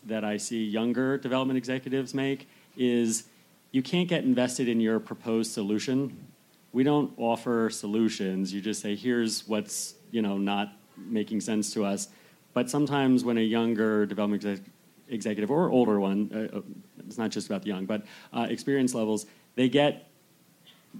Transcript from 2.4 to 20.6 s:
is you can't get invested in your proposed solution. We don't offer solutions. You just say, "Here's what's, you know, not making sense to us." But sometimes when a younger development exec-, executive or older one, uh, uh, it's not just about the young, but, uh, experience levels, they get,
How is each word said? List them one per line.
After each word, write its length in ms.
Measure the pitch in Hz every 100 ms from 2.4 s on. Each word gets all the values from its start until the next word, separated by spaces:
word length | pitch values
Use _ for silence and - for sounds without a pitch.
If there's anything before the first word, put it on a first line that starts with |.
| - - _ -
is 480 | 123 120 117 110 - - _ _ _
you 120 | 131
can't 260 | 131 180 175
get 140 | 165
invested 440 | 127 123 123 - 120
in 120 | 117
your 200 | 110 110
proposed 520 | 110 110 117 113 110
solution. 640 | - 101 107 135 131 139 - - - _ _ _
We 100 | 120
don't 280 | 135 147 127 -
offer 520 | 117 113 123 113 110
solutions. 840 | - 104 110 110 110 95 95 95
You 80 | 98
just 200 | 101 101
say, 140 | 107 101
"Here's 520 | 123 120 113 110 -
what's, 480 | 110 107 - - - -
you 100 | 117
know, 160 | 104 98
not 360 | 101 101 101 - _ -
making 460 | - 110 101 107
sense 320 | 107 107 101
to 100 | 110 101
us." 220 | 98 - - - - _
But 160 | 123 123
sometimes 560 | 143 143 143 135 127 123
when 120 | 113
a 40 |
younger 640 | 113 113 117 107 110 107 104
development 400 | 104 104 101 104
exec-, 200 | 95 - - _ _ -
executive 400 | 117 110 104 104
or 180 | 147 175
older 280 | 127 113 104
one, 300 | 95 98 104
uh, 260 | 110 110 101
uh, 40 | - - - - -
it's 120 | 113
not 140 | 110
just 160 | 107 -
about 160 | 98
the 60 | 104
young, 160 | 92 95
but, 180 | 107 - - -
uh, 160 | 120 117
experience 440 | 117 - 139 127
levels, 320 | 123 110 107 - - _ -
they 120 | 127
get, 400 | 139 147 - - _ _ _ _ _